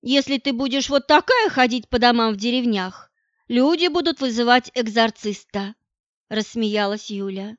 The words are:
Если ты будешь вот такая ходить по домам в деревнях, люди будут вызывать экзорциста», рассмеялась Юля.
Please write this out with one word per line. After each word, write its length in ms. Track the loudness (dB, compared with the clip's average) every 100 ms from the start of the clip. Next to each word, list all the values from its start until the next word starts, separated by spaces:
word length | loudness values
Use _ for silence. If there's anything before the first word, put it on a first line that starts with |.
Если 360 | 2 0 2 -2
ты 160 | -2
будешь 360 | -2 -2 -2 0
вот 180 | -2 4
такая 420 | 2 4 2 2
ходить 400 | 2 0 0 -4
по 100 | 0
домам 340 | 2 2 0
в 40 | -2
деревнях, 760 | -2 -2 0 -2 -4 -10 -20 _ _ _ _
люди 380 | 2 4 4 0
будут 340 | 0 -2 -2
вызывать 500 | -4 -2 4 4 2
экзорциста», 1000 | -6 -2 0 0 0 -8 -8 _ -8 -8 -12 _ _ _ _ _
рассмеялась 840 | -6 -6 -4 -2 0 -2 -4 -8
Юля. 460 | -8 -8 -8 -12